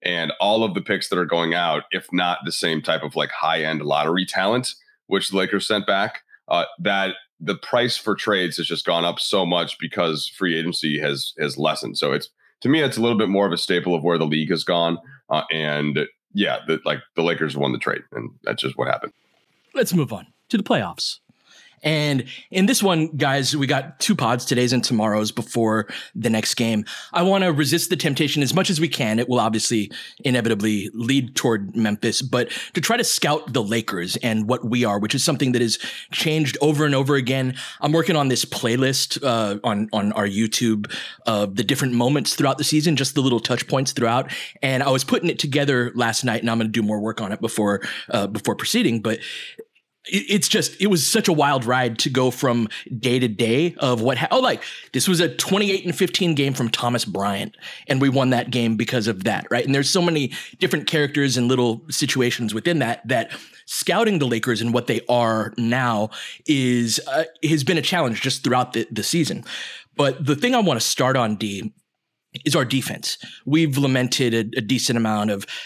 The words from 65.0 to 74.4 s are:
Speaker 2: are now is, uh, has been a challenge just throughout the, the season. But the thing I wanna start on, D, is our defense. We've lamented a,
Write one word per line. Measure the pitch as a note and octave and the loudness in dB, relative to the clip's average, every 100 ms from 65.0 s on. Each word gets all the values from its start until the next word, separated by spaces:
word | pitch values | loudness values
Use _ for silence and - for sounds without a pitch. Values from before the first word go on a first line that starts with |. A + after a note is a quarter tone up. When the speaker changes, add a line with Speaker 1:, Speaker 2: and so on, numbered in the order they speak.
| - | 2
Speaker 2:
are | B2 A2+ A2 G#2 - | 2 4 2 -2 -2
now | A2+ B2 B2 A2 A2 - - - - | 0 2 2 0 -2 -6 -14 -6 0
is, | C#3+ B2+ B2 A#2 G#2+ - | 2 2 2 2 -2 -2
uh, | C3+ E3 - D3+ | -2 -2 -2 0
has | D#3 | 2
been | C3 E3+ | 2 0
a | |
challenge | C3+ F3+ C#3 G#2+ | 2 0 0 0
just | C3+ - | -2 -2
throughout | C3 B2 B2 | 2 2 2
the, | A2+ A2+ | -2 -4
the | G#2+ | -4
season. | G2+ E3+ C#3+ - - - - - - - | -2 0 0 -2 -8 -12 -12 -16 -8 0
But | C#3+ C3+ C#3+ | 0 0 0
the | D3 | 0
thing | B3 | 2
I | B3+ | 2
wanna | G3 A#2+ | 2 2
start | - - B2+ C3 | 0 0 2 2
on, | A2+ G#2 | 2 0
D, | G#2+ G2 G2+ - _ _ _ _ _ C#3 | -4 -6 -8 -12 _ _ _ _ _ -8
is | - D#3 | 0 0
our | B2+ | 2
defense. | C3 - - - - - - - | 0 -2 -6 -6 -8 -12 -12 0
We've | D#3 D#3+ C3+ | 2 4 2
lamented | C#3 C3 B2+ - B2+ | 2 2 2 0 2
a, | A2+ | 2